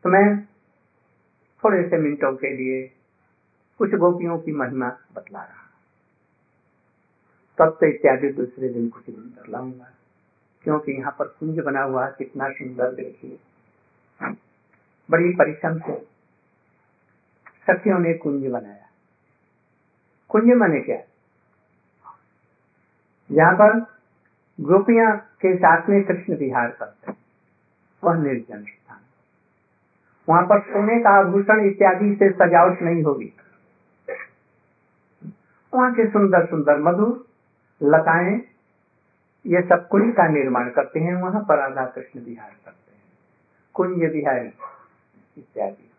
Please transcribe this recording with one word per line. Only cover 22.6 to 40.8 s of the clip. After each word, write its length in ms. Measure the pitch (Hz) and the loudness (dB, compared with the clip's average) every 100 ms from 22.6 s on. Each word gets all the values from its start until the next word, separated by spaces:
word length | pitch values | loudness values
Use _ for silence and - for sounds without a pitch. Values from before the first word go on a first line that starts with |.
| _ _ _ _ _ _ _ | _ _ _ _ _ _ _
जहाँ 220 | 156 165 | 4 4
पर 240 | 190 214 226 - _ _ _ _ _ _ - | 6 6 4 -4 _ _ _ _ _ _ -12
गोपियां 520 | 143 190 202 226 220 208 - _ | 2 2 4 4 4 0 -8 _
के 160 | 185 180 | -2 2
साथ 320 | 175 165 - | 4 4 2
में 140 | 196 | 0
कृष्ण 320 | 196 180 - 151 | 2 -4 -4 -6
विहार 340 | 135 123 117 | -4 -4 -4
करते 400 | - 104 _ - | -8 -16 _ -18
हैं, 60 | - _ _ _ _ _ _ _ _ | -18 _ _ _ _ _ _ _ _
वह 120 | - 165 | -2 0
निर्जन 460 | 143 123 113 104 | -2 -4 -8 -18
स्थान। 360 | 104 - _ - _ _ _ _ _ _ _ _ _ _ _ _ - | -20 -20 _ -20 _ _ _ _ _ _ _ _ _ _ _ _ 2
वहां 160 | 165 175 | 2 6
पर 140 | 202 | 2
सोने 360 | - 202 208 233 | 2 -2 0 2
का 80 | 220 202 | 6 6
आभूषण 460 | 185 190 202 214 202 | 4 2 2 2 2
इत्यादि 480 | 196 196 185 208 | 4 2 4 0
से 160 | 202 196 | 4 2
सजावट 500 | 185 175 170 180 180 | 4 4 6 4 2
नहीं 200 | 170 170 | -2 0
होगी। 300 | 156 135 - _ _ _ _ _ _ _ - - - _ _ _ _ _ _ _ _ _ - - _ _ _ | 0 -2 -8 _ _ _ _ _ _ _ -16 -14 -16 _ _ _ _ _ _ _ _ _ -20 -20 _ _ _
वहां 200 | 254 247 | -2 0
के 140 | 233 220 | 0 0
सुंदर 380 | 214 196 185 165 | 2 4 2 2
सुंदर 320 | 160 143 147 | -2 0 2
मधुर 440 | 156 180 220 254 - _ _ _ _ _ | 2 0 -2 -4 -12 _ _ _ _ _
लताएं, 600 | 147 156 160 170 180 208 - _ _ _ _ _ _ _ _ _ | 2 2 2 0 0 -4 -8 _ _ _ _ _ _ _ _ _
ये 160 | 233 175 | -2 -2
सब 240 | 175 175 - | 2 0 2
कुंज 260 | 202 233 226 | 0 2 2
का 100 | 165 | 2
निर्माण 420 | 151 131 123 123 | 2 0 -2 -2
करते 300 | 143 | -4